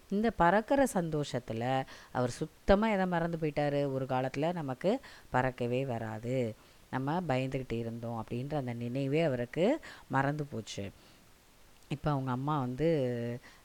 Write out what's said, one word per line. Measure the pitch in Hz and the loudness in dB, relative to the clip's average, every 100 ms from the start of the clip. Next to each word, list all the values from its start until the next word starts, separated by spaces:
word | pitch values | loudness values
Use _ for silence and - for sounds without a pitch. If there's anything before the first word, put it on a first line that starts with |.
| - | -4
இந்த | 202 226 | 0 0
பறக்கிற | - 170 202 220 277 254 | 4 6 6 4 4 4
சந்தோஷத்துல | 196 165 151 143 127 - 113 120 135 135 - - | 2 0 0 0 -4 -4 -4 0 0 -2 -10 -8
அவர் | - 123 | -2 -2
சுத்தமா | - 156 - - 196 220 | -2 -8 -6 4 6 6
எதை | 202 185 | 2 2
மறந்து | 170 170 165 | 0 0 -2
போயிட்டாரு, | 160 147 147 143 143 | -2 0 0 2 0
ஒரு | 131 | 0
காலத்துல | 131 131 131 139 160 | 0 0 0 0 -2
நமக்கு | 180 143 127 180 262 - - - | 0 -4 -2 0 0 -4 -20 -2
பறக்கவே | 127 127 127 120 123 135 | 0 0 0 -2 0 0
வராது, | 117 110 110 117 131 117 107 - - - | -4 -4 -6 -2 0 0 -4 -16 -20 -6
நம்ம | 127 135 170 170 | -4 -2 -2 0
பயந்துகிட்டு | 127 131 135 127 | 0 0 -4 -4
இருந்தோம் | 117 117 117 117 117 | -4 -4 -6 -6 -6
அப்படின்ற | 110 120 139 | -4 -6 -2
அந்த | 151 123 | -2 -2
நினைவே | 117 120 127 139 151 | -4 -4 -2 0 2
அவருக்கு | 165 123 120 147 196 311 - - - | 2 2 -2 2 2 2 -4 -18 -2
மறந்து | 135 139 151 | 0 2 0
போச்சு. | 143 113 107 - 98 - - - - - - - - - - | -4 -8 -8 -8 -8 -10 -20 -20 -20 -20 -20 -20 -20 -20 -10
இப்ப | 147 156 | -6 -2
அவங்க | 139 135 | -2 -2
அம்மா | 127 139 151 | -2 -2 -2
வந்து, | 123 127 160 156 127 120 120 120 - - | -2 0 2 2 0 -2 -4 -6 -12 -20